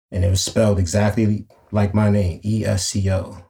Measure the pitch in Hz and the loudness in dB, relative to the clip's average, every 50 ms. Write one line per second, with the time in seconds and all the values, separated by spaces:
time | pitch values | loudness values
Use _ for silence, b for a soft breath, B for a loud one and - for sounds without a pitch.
0 | _ - - 95 92 95 95 95 - - - 113 110 107 101 95 92 85 - 104 | _ -8 -4 0 0 2 2 0 -2 -2 0 2 2 2 2 2 0 0 0 0
1 | 104 104 - 117 110 104 107 104 - _ _ _ _ - 101 104 101 101 101 107 | 2 2 2 2 0 0 0 -2 -6 _ _ _ _ -4 -2 0 0 2 2 2
2 | 107 104 101 104 98 87 80 - - 104 110 110 - 104 104 95 - - - 107 | 2 4 2 2 2 0 -2 -4 -4 -2 -2 -2 0 0 -2 -2 -2 -4 -4 -2
3 | 95 95 95 92 - - - - - | 0 0 0 -2 -4 -6 -12 -18 -20